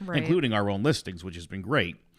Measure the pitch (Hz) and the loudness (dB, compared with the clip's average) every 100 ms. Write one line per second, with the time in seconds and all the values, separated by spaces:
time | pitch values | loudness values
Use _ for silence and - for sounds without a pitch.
0 | 190 165 160 175 135 107 101 98 135 147 | -4 -2 2 2 4 2 2 2 2 2
1 | - 87 90 85 82 95 92 143 87 - | -2 -8 -10 -10 -10 -8 -2 0 0 -4
2 | _ | _